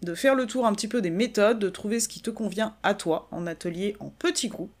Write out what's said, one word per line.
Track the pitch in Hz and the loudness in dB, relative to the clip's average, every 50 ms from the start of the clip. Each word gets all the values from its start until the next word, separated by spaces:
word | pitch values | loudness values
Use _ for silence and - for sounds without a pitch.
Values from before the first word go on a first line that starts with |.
| - | -8
de | 175 170 | -6 -6
faire | 165 - 269 269 | 2 4 4 4
le | 262 254 | 4 2
tour | 220 - 254 247 | 0 0 2 2
un | 226 202 | 2 2
petit | 202 - | 2 -2
peu | 208 220 247 | -2 0 0
des | 208 180 | 0 0
méthodes, | 165 180 233 247 - - - 214 240 226 | 2 2 0 0 4 4 6 6 4 4
de | 208 185 | 0 -2
trouver | 180 - - 208 214 233 | -2 -4 -4 -2 -2 0
ce | 226 | -2
qui | - - - | -2 -6 -6
te | - 226 | -8 -8
convient | 233 220 226 202 175 190 220 214 - _ _ | -6 -4 -4 -4 0 0 -2 -2 -2 _ _
à | 185 208 | 0 0
toi | 208 - 175 156 - - - - | 2 2 0 0 0 -2 -6 -8
en | 170 175 | -8 -6
atelier, | 170 165 - - 175 170 170 190 208 214 - | -6 -8 -6 -6 -6 -4 -2 -2 -4 -4 -4
en | - 139 | -10 -14
petit | - _ - 339 359 - - 220 | -14 _ 0 0 0 0 -2 -4
groupe, | - - 170 214 - _ | -6 -6 -10 -10 -12 _